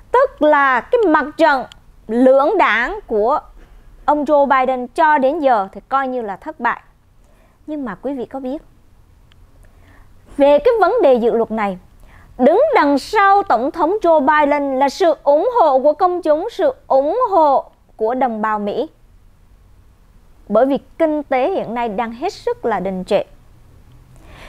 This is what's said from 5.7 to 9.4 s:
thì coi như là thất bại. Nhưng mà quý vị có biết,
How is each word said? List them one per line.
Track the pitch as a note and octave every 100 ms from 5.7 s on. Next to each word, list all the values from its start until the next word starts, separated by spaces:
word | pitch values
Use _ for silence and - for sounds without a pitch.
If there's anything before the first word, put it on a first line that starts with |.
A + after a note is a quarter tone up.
thì | G3+ -
coi | C4+ C4
như | B3+
là | G#3+
thất | F#3 D#4 -
bại. | A#3 - - _ _ _ _ _ _ _ -
Nhưng | D4+
mà | B3
quý | F#3 C4
vị | C#4
có | A3 C4+
biết, | B3+ D4+ - _ _ _ _ _ _ _